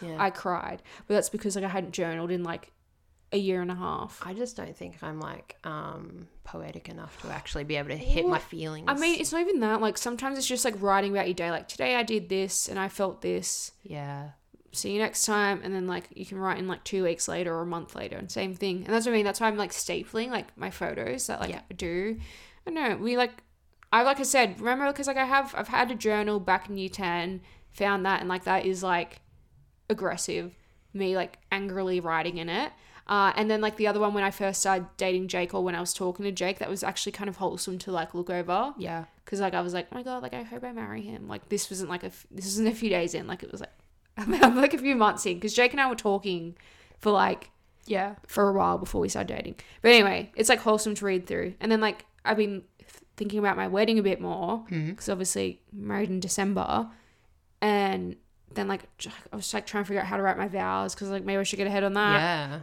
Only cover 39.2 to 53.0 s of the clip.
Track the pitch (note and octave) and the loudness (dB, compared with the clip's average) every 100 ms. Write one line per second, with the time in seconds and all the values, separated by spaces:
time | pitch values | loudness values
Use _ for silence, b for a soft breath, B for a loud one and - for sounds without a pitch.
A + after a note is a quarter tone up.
39.2 | - G3 G3 F3+ F3 F3+ F3 B3 B3+ B3+ | -8 -2 0 0 -2 -4 -6 -8 -6 -6
40.2 | B3 B3 A3+ A#3+ B3 A3+ G#3 A3 G#3 - | -8 -10 -10 -10 -10 -8 -8 -8 -10 -12
41.2 | - G#3 - G3 - F#3 E3 F3+ - - | -10 -12 -4 -4 -2 -6 -6 -6 -8 -14
42.2 | - - F#3+ G3+ A3 A3+ A3 F3+ F3 E3 | -16 -10 -4 2 2 2 0 2 0 -4
43.2 | - F3 - - - - _ _ _ - | -6 -8 -10 -12 -14 -18 _ _ _ -8
44.2 | G#3 E4+ B3+ B3 C#4 D4 C4+ B3 G#3 G#3 | 0 8 8 10 4 4 2 6 4 4
45.2 | G3 F3 G#3+ A#3 B3 C#4+ C4 A3+ G#3 G3 | -2 -2 -2 4 4 4 0 2 0 0
46.2 | G3 F3 E3 - b b b b G#3+ G3 | 0 -4 -4 -12 b b b b 4 4
47.2 | G3 - - _ _ _ - G3 G3+ G3+ | 4 2 -6 _ _ _ -4 -2 -2 -6
48.2 | - - G3+ G3 F3+ F3 F#3 F#3+ F#3 - | -6 4 4 6 4 2 -2 -2 0 0
49.2 | G3 - - - B B A3+ A#3+ G3+ F#3 | -4 -4 -8 -12 B B 10 10 10 2
50.2 | G3+ - A3 B3 A3+ G#3+ G#3+ G#3 G3+ F#3 | -4 0 4 6 6 2 2 -2 0 0
51.2 | F3+ F3 F3 - A3 A3 G#3+ - - _ | 0 -4 -4 -4 2 4 4 0 -12 _
52.2 | - A3 G#3 G3 - _ - - | 0 2 2 0 -10 _ -20 -20